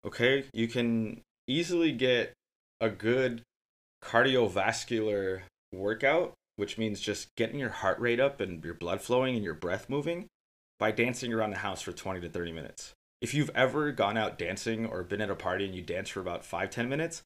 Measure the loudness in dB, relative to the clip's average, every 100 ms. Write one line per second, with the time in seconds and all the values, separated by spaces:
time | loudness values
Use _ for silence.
0 | -12 2 4 4 0 -2 0 2 2 2
1 | -2 -6 _ _ -4 -2 0 2 2 4
2 | 4 4 2 -6 _ _ _ _ -2 0
3 | 2 4 2 0 -12 _ _ _ _ _
4 | 2 4 6 6 4 4 2 0 -2 0
5 | 2 2 0 -2 -8 _ _ -4 -2 2
6 | 4 4 0 -6 _ -6 -4 0 -2 -2
7 | -4 -4 -6 -2 -2 0 -4 0 0 2
8 | 2 4 2 2 -6 -4 -8 -6 -4 -4
9 | 2 2 4 0 -2 -4 -2 -2 -2 -4
10 | -2 -4 -8 _ _ _ _ _ 0 2
11 | 0 0 -2 0 0 -2 -4 -6 -8 -8
12 | -6 -6 -6 -6 -6 -6 -12 -14 -18 _
13 | _ _ -2 0 0 4 2 4 -2 2
14 | 2 2 0 -2 -4 -4 -2 -2 -2 -4
15 | -4 -4 -2 -2 -2 -2 -2 -6 -6 -6
16 | -6 -6 -6 -8 -6 -4 -4 -2 -2 -2
17 | -4 -6